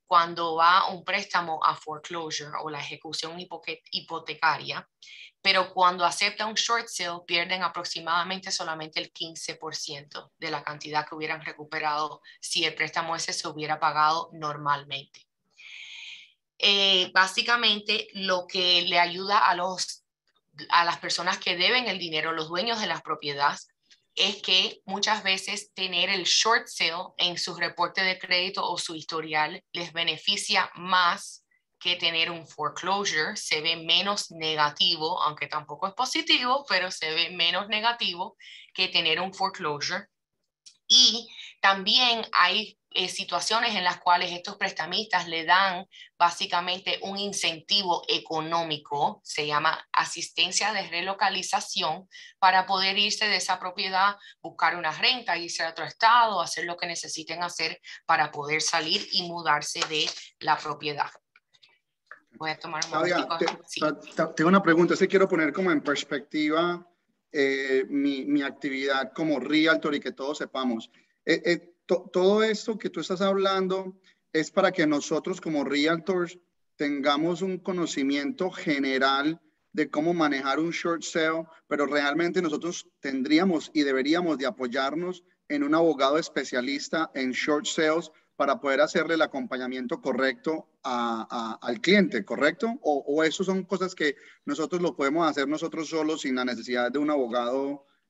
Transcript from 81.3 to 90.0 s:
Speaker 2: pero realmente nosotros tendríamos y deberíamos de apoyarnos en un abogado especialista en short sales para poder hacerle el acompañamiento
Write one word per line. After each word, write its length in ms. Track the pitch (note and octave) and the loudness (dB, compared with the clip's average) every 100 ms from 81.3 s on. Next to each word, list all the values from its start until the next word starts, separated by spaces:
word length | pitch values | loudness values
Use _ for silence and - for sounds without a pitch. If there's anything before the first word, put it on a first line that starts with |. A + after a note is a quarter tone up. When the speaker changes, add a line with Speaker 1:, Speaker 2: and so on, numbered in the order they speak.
| D#3+ E3 - - | 0 -6 -12 -6
Speaker 2:
pero 180 | C#3+ C#3 | -2 0
realmente 560 | D3 C#3+ D3+ E3+ E3+ | 2 2 2 0 0
nosotros 460 | E3 C#3+ E3+ F3 - _ | 0 -2 -4 -8 -12 _
tendríamos 720 | C#3 C3+ C#3 D#3 F#3+ D#3 - | -6 -2 2 4 4 2 0
y 100 | D#3 | 0
deberíamos 540 | C#3 C3 C#3 F3 F3 C3+ | 2 2 2 2 2 0
de 80 | C3+ | -2
apoyarnos 800 | A2+ B2+ C#3 C3+ D3+ F3+ F3+ _ _ - | -2 -4 -2 -2 -2 -6 -8 _ _ -6
en 160 | C#3+ | -2
un 120 | C#3+ D#3 | 2 4
abogado 420 | E3 C3+ C3+ D#3 | 4 6 4 4
especialista 920 | D#3+ D3+ C3 B2+ B2+ C#3+ - E3 D#3 C#3 | 0 -4 -2 -2 -2 -4 -2 -2 -2 -2
en 160 | C3 | -2
short 340 | B2 - D3 - | 0 0 0 0
sales 460 | - D#3 D#3+ E3+ _ _ - | 2 2 2 -2 _ _ -2
para 220 | C#3 B2 | 0 0
poder 220 | C#3+ C3+ | 2 4
hacerle 320 | D#3 F3+ D#3 | 4 2 2
el 80 | E3 | 2
acompañamiento 800 | D3 C#3 B2 B2+ B2+ C3 B2 E3 | 2 -2 -4 -6 -6 -6 -4 -4